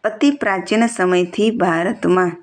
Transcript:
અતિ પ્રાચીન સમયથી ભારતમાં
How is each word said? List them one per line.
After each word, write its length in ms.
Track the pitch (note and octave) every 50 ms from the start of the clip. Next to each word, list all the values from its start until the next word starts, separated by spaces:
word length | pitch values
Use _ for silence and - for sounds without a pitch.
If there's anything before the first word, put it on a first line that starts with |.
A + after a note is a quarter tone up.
| -
અતિ 260 | A3 G#3+ - - C#4+
પ્રાચીન 560 | C#4+ C#4+ - G#3 F#3+ F#3 F3+ - G#3+ A3+ A#3
સમયથી 640 | A3+ - - F#3 F#3 F3+ F3+ F3+ F3 - - G#3 A3
ભારતમાં 800 | A3 A#3 F3 F#3 E3 E3 F3 G3 A3+ - - E3+ F3+ F3+ F#3 F3 E3+ -